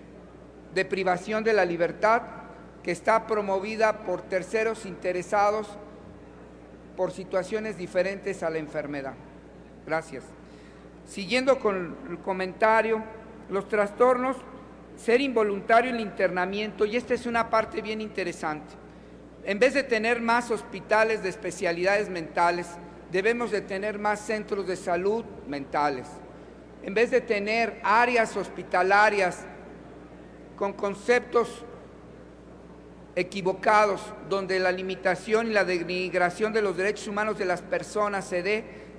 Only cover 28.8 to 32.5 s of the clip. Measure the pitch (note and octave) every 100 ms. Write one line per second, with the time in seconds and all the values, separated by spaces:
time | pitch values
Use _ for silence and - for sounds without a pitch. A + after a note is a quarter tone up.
28.8 | F#3 G3+ G#3+ G3+ F3+ - - - - -
29.8 | - - - - - - - - G3+ G3
30.8 | G3+ F#3+ - B3 A#3+ A#3 A#3 - - -
31.8 | - - - - - - -